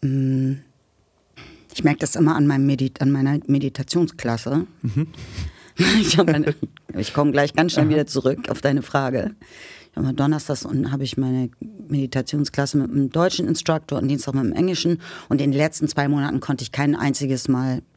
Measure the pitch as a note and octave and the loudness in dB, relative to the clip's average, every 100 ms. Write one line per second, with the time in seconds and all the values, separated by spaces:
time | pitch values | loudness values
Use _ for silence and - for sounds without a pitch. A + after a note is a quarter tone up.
0 | C#3 C3+ C3+ C3 C3 C3+ - _ _ _ | 0 0 0 0 0 -2 -8 _ _ _
1 | _ _ _ - - - _ - D3+ D3+ | _ _ _ -20 -20 -20 _ -2 0 2
2 | D3+ - D#3 D#3+ D3 C3+ C#3 C3+ C3 - | -2 2 2 4 2 4 2 2 -2 0
3 | C#3 C#3 C3+ C#3+ - C#3 C3+ - C3+ E3+ | 0 2 0 -2 0 0 0 -6 -4 0
4 | E3 - A#2+ A#2 A2+ C#3+ F3+ - B2 G#2 | 0 -2 -4 -4 -2 -2 -2 -6 -4 -4
5 | D#3+ - - - - - - - F#3 A3 | -4 -8 -14 -8 -8 -10 -20 0 4 4
6 | G3 E3 F3 D3+ D3+ D3 - - _ - | 4 4 4 4 2 -2 -6 -10 _ -6
7 | G#2 - D3 C3+ C#3+ - E3+ D#3 C#3+ D3+ | -4 2 2 4 2 2 2 4 4 4
8 | D3 C#3 C3 C#3 - - C#3 C#3 - C#3+ | 2 0 0 -2 -4 -2 2 0 0 -2
9 | C3+ B2 D3 - - - - - - - | 0 -2 -4 -8 -20 -20 -20 -20 -14 -4
10 | D3 C3 C#3 D#3 - C#3+ - C3 B2 C3+ | -2 0 2 0 -2 -6 -2 -2 -2 -2
11 | C3+ - C3 B2+ B2 - - - - C#3+ | -4 -4 -2 0 -2 -6 -16 -14 -4 -2
12 | C3+ C3+ B2 D3 C#3+ - C#3 D3+ C3+ C#3 | 0 -2 -2 -2 -2 -2 -2 0 0 0
13 | C3+ D#3+ F3 - F3+ D#3+ - D#3+ - C#3+ | 0 2 0 0 -2 -2 0 -2 -2 -4
14 | C3+ C#3 - C3+ A#2 - F3+ F3+ E3+ E3 | -2 -2 -2 -2 -2 0 0 0 0 -2
15 | - - - C3+ C#3 C#3 D3+ - D3+ - | -4 -18 -2 0 2 2 0 0 -2 0
16 | C#3+ D3 C#3 C3+ - C3+ B2 - C#3+ C#3+ | 0 0 0 -2 -2 -4 -4 -2 0 2
17 | C#3+ C3 C#3 C3 - B2+ C3 B2+ - | 0 0 -2 -2 0 0 0 -4 -6